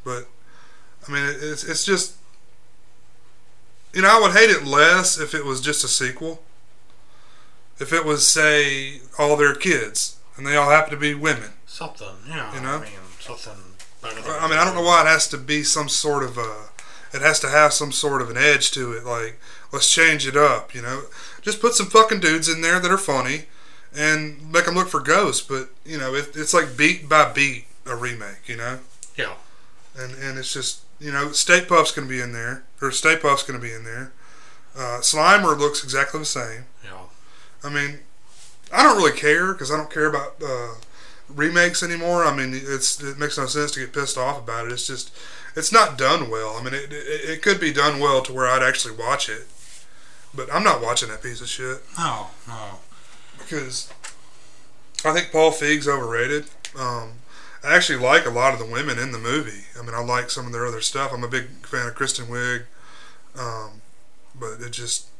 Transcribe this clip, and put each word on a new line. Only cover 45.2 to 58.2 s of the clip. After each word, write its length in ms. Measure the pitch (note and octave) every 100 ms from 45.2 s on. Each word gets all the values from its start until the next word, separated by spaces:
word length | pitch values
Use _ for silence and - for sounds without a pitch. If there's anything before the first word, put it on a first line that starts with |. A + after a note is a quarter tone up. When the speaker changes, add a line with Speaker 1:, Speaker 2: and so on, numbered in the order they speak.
| - - - -
Speaker 1:
it's 160 | D#3
not 240 | A3+ G#3+ C3+
done 320 | C3+ E3 B2+
well. 260 | A2 A2 A2
I 80 |
mean, 100 | B2+
it, 200 | C3+ C#3
it, 360 | D3 C#3 D3+ D#3
it 120 | D#3+
could 180 | - F#3+
be 140 | D#3+
done 260 | C#3 D3 C#3+
well 220 | C#3+ C3+
to 100 | B2+
where 160 | C3 B2+
I'd 160 | C3
actually 320 | B2+ C3 A#2+ A2
watch 320 | A#2 C#3 -
it, 180 | A2 - - - - - - - - -
but 140 | C3+ B2+
I'm 100 | D3+
not 180 | G#3 C3+
watching 280 | A#2 B2 A#2
that 120 | G#2+
piece 200 | B2+ A#2
of 80 | B2
shit. 340 | - B2+ C3 - -
Speaker 2:
No, 300 | E3 A2 A2 - -
no. 320 | A2+ G#2 F#2 - - - - - -
Speaker 1:
Because 540 | - D#3 C3 B2+ - - - - - - - - - - - -
I 80 | D#3
think 220 | E3 E3+
Paul 180 | D#3+ D#3+
Feig's 360 | D#3 D3 D3+ C#3+
overrated. 580 | C#3 A#2 A#2 B2+ D3 D3 - - C#3
Um, 340 | B2+ A#2+ A2 A#2 - - - -
I 140 | C#3+ E3
actually 240 | - C3+
like 260 | B2 D#3+